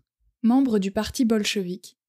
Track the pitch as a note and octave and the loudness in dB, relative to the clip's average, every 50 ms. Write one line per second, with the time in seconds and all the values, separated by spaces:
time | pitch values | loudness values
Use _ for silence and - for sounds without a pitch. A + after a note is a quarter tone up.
0 | _ _ _ _ _ _ _ _ - A3+ A#3+ C4+ C#4 C4 A3 G#3+ F#3+ G3 G3 A3 | _ _ _ _ _ _ _ _ 0 2 4 4 4 2 2 0 0 -2 -2 -4
1 | G#3 - - - C#4 A3 A3+ G#3+ G#3 - - G#3+ F#3+ F3 F3+ G3+ - - - _ | -6 -4 -2 -2 0 2 2 0 0 -2 -4 -4 -6 -6 -8 -10 -12 -18 -20 _
2 | _ | _